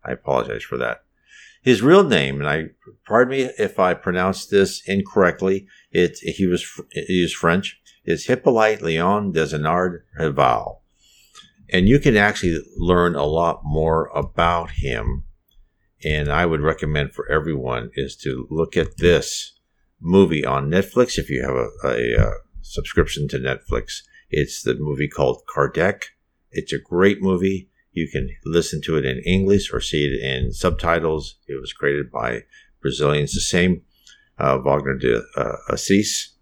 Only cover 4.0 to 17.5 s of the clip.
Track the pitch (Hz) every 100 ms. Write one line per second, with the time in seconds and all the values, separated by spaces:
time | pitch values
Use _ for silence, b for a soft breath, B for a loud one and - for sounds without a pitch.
4 | - 90 92 92 - 101 95 - - 98
5 | 98 - 90 85 95 98 - b b -
6 | 87 - - - 95 87 - - - -
7 | - 92 85 - 82 123 196 - b b
8 | - 82 - 127 - 117 110 110 82 80
9 | 87 104 101 80 78 78 76 87 90 87
10 | _ - 80 71 67 57 - - _ _
11 | b b b b b b _ 92 95 139
12 | 143 110 101 104 90 80 - - 85 87
13 | 87 82 73 80 85 - 76 76 80 80
14 | 76 76 87 - 85 85 82 - 67 58
15 | 55 - - - _ _ _ _ _ _
16 | 78 76 73 73 87 80 73 80 76 76
17 | 69 - - 76 78